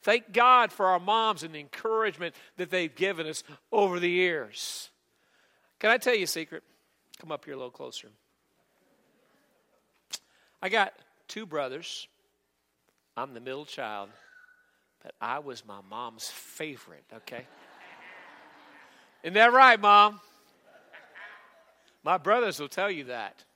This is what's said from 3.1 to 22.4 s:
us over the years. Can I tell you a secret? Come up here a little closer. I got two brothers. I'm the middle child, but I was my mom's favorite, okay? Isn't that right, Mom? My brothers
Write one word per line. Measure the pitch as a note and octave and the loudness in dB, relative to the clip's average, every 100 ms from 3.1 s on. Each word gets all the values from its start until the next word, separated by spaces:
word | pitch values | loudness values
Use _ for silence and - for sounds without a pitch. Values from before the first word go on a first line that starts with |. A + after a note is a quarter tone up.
| E3+ D#3 | -2 -8
us | - - D3 _ | -10 -14 -20 _
over | A3 G3+ F3+ | 0 2 0
the | F3 | -2
years. | F3+ F3+ D#3+ A2 G#2 - - - _ _ _ _ _ _ _ _ _ | 0 0 -2 -8 -12 -12 -12 -16 _ _ _ _ _ _ _ _ _
Can | G#3+ | 0
I | A#3+ | 2
tell | B3 | 2
you | A#3 | -2
a | F3 | -2
secret? | E3 D#3+ D#3+ _ _ _ _ _ - | -6 -10 -16 _ _ _ _ _ -20
Come | E3 | -14
up | D3+ | -14
here | - | -12
a | C3+ | -14
little | B2+ | -14
closer. | B2+ C3 - A#2 G#2+ _ _ _ _ _ _ _ _ _ _ _ _ _ _ _ _ _ _ _ - _ _ _ _ | -14 -16 -16 -20 _ _ _ _ _ _ _ _ _ _ _ _ _ _ _ _ _ _ _ _ -18 _ _ _ _
I | F#3 | -2
got | G#3+ G3 - _ _ - | 0 -2 -4 _ _ -16
two | G#3 A3 | -14 -8
brothers. | D#3 C3+ C3+ E3+ - - _ _ _ _ _ _ _ _ _ _ - | -8 -6 -10 -14 -14 -16 _ _ _ _ _ _ _ _ _ _ -12
I'm | C3+ | -12
the | A#2 | -12
middle | B2+ C3+ | -14 -14
child, | D3 - A#2 G#2 G2+ A2 _ - - _ _ _ _ _ | -14 -12 -10 -10 -14 -18 _ -20 -20 _ _ _ _ _
but | - - | -20 -12
I | A2 C3+ | -8 -8
was | C#3+ A#2+ | -10 -16
my | A2 G2+ F#2+ | -18 -20 -16
mom's | G#2+ A#2+ A2+ - | -14 -14 -12 -16
favorite, | - - - D#3 B2 - D2+ _ | -16 -20 -14 -12 -14 -20 -20 _
okay? | A2+ - A#2+ C3 - - - - - - - - - - - - - - _ _ _ | -20 -16 -16 -18 -20 -20 -20 -20 -20 -20 -20 -20 -20 -20 -20 -20 -20 -20 _ _ _
Isn't | D#3+ | -2
that | G3 A#3 | 6 6
right, | B3+ C4 A3+ | 10 8 8
Mom? | G#3 G#3 G#3 G#3 - _ _ _ _ - _ E3 - F3+ G3+ - - _ _ _ _ _ | 8 8 8 2 -20 _ _ _ _ -20 _ -20 -20 -20 -20 -20 -20 _ _ _ _ _
My | D3 F3+ | -2 -2
brothers | D#3 A#3 | 2 2